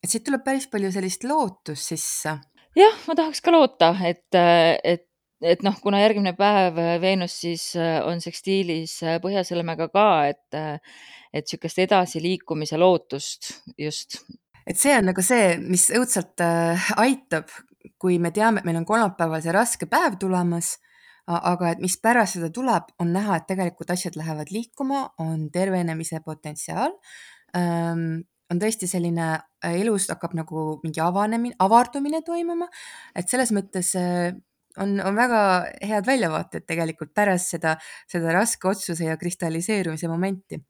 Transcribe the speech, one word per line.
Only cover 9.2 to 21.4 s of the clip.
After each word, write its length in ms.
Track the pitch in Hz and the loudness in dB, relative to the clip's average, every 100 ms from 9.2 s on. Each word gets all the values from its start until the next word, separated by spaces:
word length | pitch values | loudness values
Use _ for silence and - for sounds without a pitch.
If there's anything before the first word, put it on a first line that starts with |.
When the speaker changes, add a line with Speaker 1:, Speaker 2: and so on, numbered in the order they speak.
| 185 202 180 175 170 156 160 | -2 -2 -2 -4 -4 -4 0
Speaker 2:
ka, 160 | 196 214 170 143 | 4 6 6 2
et, 200 | 147 _ | -2 _
äh, 240 | 151 156 147 - - - - - | -8 -6 -8 -12 -20 -20 -20 -10
et 180 | 151 151 | -8 -8
sihukest 320 | - 165 - | -8 -6 0
edasiliikumise 960 | 185 202 180 160 170 185 - 151 151 156 | 4 4 2 -2 -2 -4 -4 -6 -4 4
lootust 720 | 185 170 _ 139 - - - - - - | 4 4 _ -10 -8 -12 -14 -16 -20 -10
just. 420 | 151 151 - - _ - _ _ - | -8 -8 -12 -16 _ -20 _ _ -8
Speaker 1:
Et 100 | 185 | 0
see 140 | 277 269 | 4 4
on 140 | 185 | 4
nagu 100 | 185 | 2
see, 380 | 185 247 196 165 | 2 4 4 2
mis 320 | - 180 - | 0 2 2
õudselt, 480 | 226 247 202 165 - | 2 0 -2 -4 -2
äh, 520 | 170 170 170 175 - 214 | 0 2 2 0 0 2
aitab, 540 | 240 269 _ 160 - - _ _ - _ | 2 2 _ -6 -6 -20 _ _ -20 _
kui 180 | 185 175 | 0 2
me 120 | 170 | 0
teame, 300 | 175 220 208 | 2 2 2
et 40 | 175 | -2
meil 120 | 165 | -4
on 80 | 165 | 0
kolmapäeval 560 | 220 214 190 165 160 | 2 0 0 -2 -2
see 80 | 165 | 0
raske 360 | 180 240 - - | 0 0 -2 -2
päev 280 | 285 339 185 | 0 0 -2
tulemas, 600 | 190 180 175 170 170 - _ _ _ _ - | -2 0 0 -2 -4 -10 _ _ _ _ -6
a-, 140 | 170 | -2